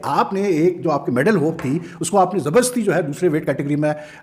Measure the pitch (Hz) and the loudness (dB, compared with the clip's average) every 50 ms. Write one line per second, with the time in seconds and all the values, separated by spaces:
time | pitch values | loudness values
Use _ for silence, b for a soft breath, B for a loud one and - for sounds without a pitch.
0 | - 120 139 180 226 - 196 190 202 208 175 147 160 180 180 170 135 165 151 143 | -4 -4 0 0 0 0 0 -2 0 0 2 2 2 2 2 0 -2 -2 -2 -2
1 | - - 127 123 143 196 226 180 139 160 151 147 - 127 135 170 165 B B B | 0 -2 0 2 2 4 4 2 2 0 -2 -2 -4 -4 -4 -4 -4 B B B
2 | 151 - - 202 185 175 185 196 131 143 151 240 247 247 - 247 220 202 160 170 | -6 0 2 2 2 2 2 -2 -2 2 2 2 2 2 0 -2 0 2 2 2
3 | 185 143 147 - 175 180 147 156 160 - 190 - 147 143 147 147 151 151 151 151 | 0 -2 -4 0 0 0 0 0 0 -2 -2 -2 -2 -2 0 0 0 0 -2 -2
4 | B B B B | B B B B